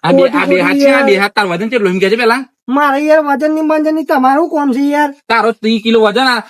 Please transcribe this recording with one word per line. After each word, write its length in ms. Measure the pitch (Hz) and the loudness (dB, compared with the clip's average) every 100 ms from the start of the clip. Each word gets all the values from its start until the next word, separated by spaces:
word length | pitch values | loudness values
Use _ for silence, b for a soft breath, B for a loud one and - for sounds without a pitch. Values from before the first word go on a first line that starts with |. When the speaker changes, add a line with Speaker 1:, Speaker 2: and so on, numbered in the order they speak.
Speaker 1:
આ 100 | - | 0
બે, 100 | 269 | 2
આ 80 | 262 | 2
બે 0 | |
Speaker 2:
ખોટી 300 | 285 277 277 | 0 0 0
Speaker 1:
હાથ 100 | 277 | 0
Speaker 2:
ખોટી 140 | 277 | 2
Speaker 1:
છે, 100 | 277 | 2
આ 80 | 277 | 2
બે 100 | 277 | 2
Speaker 2:
યાર. 100 | 196 | 0
Speaker 1:
હાથ 100 | 202 | 0
તાર 140 | - 196 | -2 -4
વજન 220 | 170 220 | -4 -2
કેટલું 240 | 240 196 | -2 0
એમ 80 | 185 | 0
કે 100 | 190 | 0
છે 60 | 226 | 0
પેલા? 260 | 233 254 262 _ - | 0 -2 -4 _ -4
Speaker 2:
મારે 320 | 269 294 269 | 0 0 0
યાર 160 | 302 311 | 2 2
વજન 320 | 294 277 302 | 2 -2 -2
ની 120 | 311 311 | -2 -2
બંજન 260 | 311 311 | 0 -2
ની 100 | 311 | -4
તમારું 440 | 311 302 254 277 330 | -2 0 2 0 0
કોમ 220 | 320 285 | -2 -2
છે 80 | 247 | -2
યાર. 300 | 285 294 294 277 - | -2 0 -2 -4 -4
Speaker 1:
તારો 240 | 226 214 | 0 0
ત્રીસ 300 | 220 220 226 | -2 -2 -2
કિલો 160 | 220 226 | 0 2
વજન, 260 | 220 208 262 | 2 2 0
આ, 160 | 226 | -2